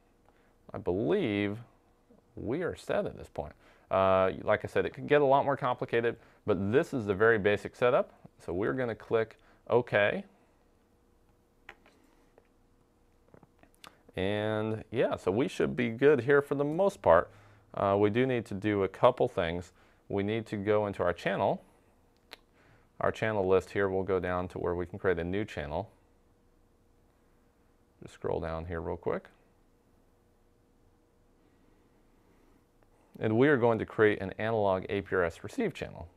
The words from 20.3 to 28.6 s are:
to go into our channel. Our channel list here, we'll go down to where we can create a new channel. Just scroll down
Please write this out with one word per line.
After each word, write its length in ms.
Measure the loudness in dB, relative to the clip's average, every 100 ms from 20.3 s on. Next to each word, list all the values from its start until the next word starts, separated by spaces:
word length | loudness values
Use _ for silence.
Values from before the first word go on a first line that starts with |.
| -4 -4
to 100 | -4
go 300 | 2 2 2
into 160 | -2
our 100 | -2
channel. 500 | -2 -2 0 0 -2 -8 _ _ _ _ _ _ -20 _ _ _ -20 _ -4
Our 100 | -2
channel 360 | -2 -2 0 2
list 240 | 2 2
here, 180 | -2 0
we'll 160 | 0
go 160 | -2 -2
down 280 | -2 -4 -6
to 100 | -6
where 160 | -4
we 120 | -4 -6
can 120 | -4
create 200 | -2 -2
a 60 |
new 200 | -2 -6
channel. 460 | -6 -8 -8 -8 -8 _ _ _ _ _ _ _ _ _ _ _ _ _ _ _ _ _ _ _ _ -20
Just 120 | -20
scroll 260 | -10 -6 -4
down 260 | -4 -8